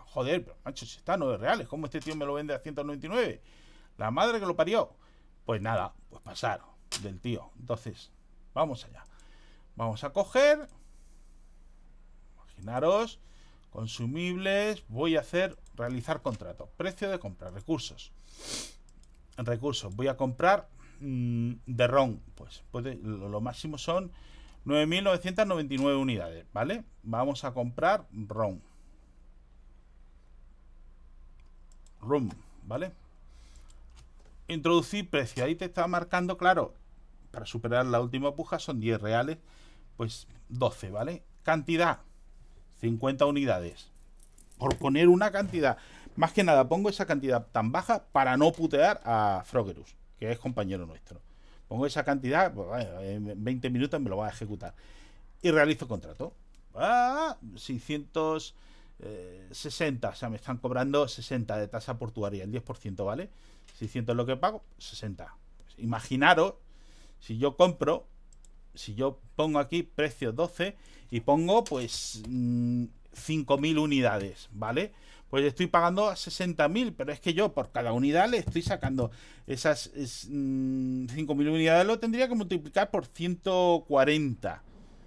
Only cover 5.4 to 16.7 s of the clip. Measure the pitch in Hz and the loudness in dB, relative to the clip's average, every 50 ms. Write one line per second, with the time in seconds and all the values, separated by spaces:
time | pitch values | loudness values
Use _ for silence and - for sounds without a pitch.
5.4 | - - 113 104 101 110 113 95 92 - - - - - - - - - - - | -6 -4 -4 -2 -2 -2 0 0 -2 -2 -6 -12 -20 -20 -20 -20 -16 -16 -10 -6
6.4 | - 117 101 - - - - - - - - - 101 101 95 90 - 123 117 92 | -4 -4 -4 -4 -8 -16 -20 -20 -16 -10 -10 -10 -8 -10 -10 -8 -6 -6 -6 -6
7.4 | - - - - 120 120 120 - - 113 - - - - - - - - - - | -6 -10 -20 -14 -8 -8 -6 -6 -8 -10 -14 -14 -16 -20 -20 -20 -20 -20 -20 -20
8.4 | - - - 131 160 156 131 120 - - - - - - - - - - - - | -20 -8 -2 -2 -2 -2 -2 -6 -12 -16 -20 -20 -20 -20 -20 -20 -20 -20 -20 -20
9.4 | - - - - - - - - 113 113 107 110 - 143 - 196 202 - - 254 | -20 -20 -20 -20 -20 -16 -10 -6 -4 -4 -4 -4 -6 -4 -2 -2 0 2 4 4
10.4 | 277 294 302 302 294 - - - - - - - - - - - - - - - | 6 6 6 4 2 -8 -16 -20 -20 -20 -20 -20 -20 -20 -20 -20 -20 -20 -20 -20
11.4 | - - - - - - - - - - - - - - - - - - - - | -20 -20 -20 -20 -20 -20 -20 -20 -20 -20 -20 -20 -20 -20 -20 -20 -20 -20 -20 -20
12.4 | - - - - 95 107 117 131 147 165 190 208 233 220 - - - - - - | -20 -20 -20 -16 -12 -6 -4 0 2 4 4 4 2 -2 -6 -14 -20 -20 -20 -20
13.4 | - - - - - - - 107 110 110 - - 117 117 139 165 175 180 180 180 | -20 -20 -20 -20 -20 -16 -12 -10 -8 -8 -6 -4 -4 -4 -4 -2 -2 -2 -2 -2
14.4 | 190 196 196 202 208 214 214 - - - 110 120 156 170 160 151 139 - - 175 | 0 0 2 2 0 0 -2 -6 -8 -10 -6 -2 0 2 2 2 0 0 0 0
15.4 | 190 185 185 - - - - - 117 123 127 123 117 - 160 147 - 139 110 98 | 0 0 -2 -8 -20 -16 -10 -8 -6 -6 -4 -4 -4 -4 -4 -4 -2 -4 -6 -6
16.4 | - 87 87 - 76 - | -8 -12 -14 -14 -16 -14